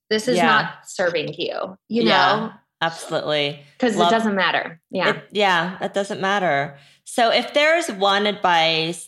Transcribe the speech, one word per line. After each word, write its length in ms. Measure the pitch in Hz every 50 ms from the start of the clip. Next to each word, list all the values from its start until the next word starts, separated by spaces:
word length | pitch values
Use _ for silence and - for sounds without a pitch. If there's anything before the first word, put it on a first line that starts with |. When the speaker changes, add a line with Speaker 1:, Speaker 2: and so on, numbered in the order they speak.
| _ _
Speaker 1:
This 180 | 214 214 214
is 100 | 247 185
Speaker 2:
Yeah. 100 | 180 170
Speaker 1:
not 220 | 160 165 214 160 - - - -
serving 480 | - - - 185 175 170 156 147 147 147
you," 400 | - 151 - - - - - 190 - _
you 140 | _ 214 233
Speaker 2:
Yeah, 340 | 226 214 196 143 139 - 202
Speaker 1:
know? 160 | 220 220 220 - - _ _ _ _
Speaker 2:
absolutely. 800 | 165 165 165 - - - 160 143 - 151 151 147 143 143 147 - - _ _
Speaker 1:
'Cause 160 | - 254 240 208
it 60 | 180
Speaker 2:
Love 100 | 175 175
Speaker 1:
doesn't 240 | 220 226 220 214 202
matter. 480 | 190 180 165 160 131 - - - - _ _
Yeah. 200 | - 190 170 147
Speaker 2:
it, 140 | - 151 - -
yeah, 460 | 170 202 202 190 180 170 165 180 190 -
it 120 | - 196 190
doesn't 260 | 196 202 196 214 131
matter. 580 | 185 190 202 202 185 165 143 139 139 - - - - _ _ _ _
So 260 | - - 254 233 226
if 240 | - 240 233 - -
there's 360 | 294 294 311 330 339 330 277
one 340 | 214 190 196 196 196 202 208
advice 840 | 208 202 208 - 180 175 165 160 165 160 160 160 165 170 - -